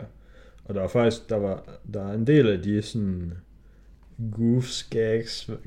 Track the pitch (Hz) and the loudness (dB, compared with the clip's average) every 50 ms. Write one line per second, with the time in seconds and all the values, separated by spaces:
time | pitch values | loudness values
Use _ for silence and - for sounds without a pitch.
0 | 104 107 - - - - - - - - - - - - 101 98 95 92 - 123 | -8 -12 -16 -20 -20 -20 -20 -20 -20 -20 -20 -20 -12 -8 -4 -2 -2 0 2 4
1 | 117 113 - - - - 113 104 101 98 95 - - - - - - - 104 101 | 4 4 2 0 -4 -4 -2 0 0 -2 -2 -4 -8 -14 -18 -16 -14 -10 -8 -6
2 | 98 98 104 110 113 131 151 151 127 107 101 90 87 101 104 104 104 - - 117 | -6 -4 -4 -2 2 6 6 8 8 6 4 2 0 0 0 0 0 -2 -4 -2
3 | 104 98 92 90 87 85 87 92 - - - - - - - - - - - - | -2 -2 -2 -4 -4 -8 -10 -12 -14 -18 -20 -20 -20 -20 -20 -20 -20 -20 -20 -20
4 | - - - - 113 113 104 110 113 117 120 127 123 - - - - - - 113 | -20 -20 -12 -8 -8 -6 -2 0 2 4 4 4 2 0 -6 -8 -8 -4 -2 0
5 | 110 110 110 117 117 - - - - - 110 - - | 2 2 2 0 0 -2 -8 -10 -10 -10 -10 -10 -12